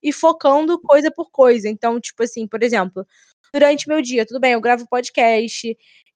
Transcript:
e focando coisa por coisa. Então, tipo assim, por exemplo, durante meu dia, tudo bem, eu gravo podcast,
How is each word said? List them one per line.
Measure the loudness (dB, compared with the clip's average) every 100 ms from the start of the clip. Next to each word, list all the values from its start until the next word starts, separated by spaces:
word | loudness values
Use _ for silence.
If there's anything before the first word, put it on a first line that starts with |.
e | -4
focando | 0 0 2 2 2 0 -4
coisa | 4 4 4
por | -6 -12
coisa. | 2 4 4 -2
Então, | -4 -4 -4
tipo | -8 _
assim, | -6 -6 -10
por | -4
exemplo, | -2 -2 -4 -8 -14 _ _ _ _
durante | 2 2 2 -2
meu | -4
dia, | -2 -4 -4
tudo | -2
bem, | 0
eu | 0
gravo | 0 -2 -2
podcast, | -6 -4 0 2 2 -2 -8 -10 -10 _ _ _